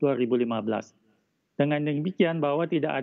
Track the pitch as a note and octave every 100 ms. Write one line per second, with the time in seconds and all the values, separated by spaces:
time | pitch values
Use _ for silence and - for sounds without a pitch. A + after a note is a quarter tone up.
0 | C#3+ B2 A#2+ B2 A#2+ A2+ G#2+ G#2+ - _
1 | _ _ _ _ _ - C#3+ D3 D3+ D3
2 | E3+ F#3 E3+ E3 D3 C#3+ E3+ E3 D3+ C#3